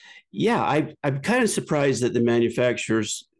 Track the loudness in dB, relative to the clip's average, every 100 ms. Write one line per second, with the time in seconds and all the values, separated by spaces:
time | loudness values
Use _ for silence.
0 | -20 -20 -14 -2 0 0 0 0 -2 -4
1 | -4 -4 0 0 0 -2 -2 0 2 2
2 | 0 2 2 2 2 2 0 0 -2 -2
3 | -2 -6 -12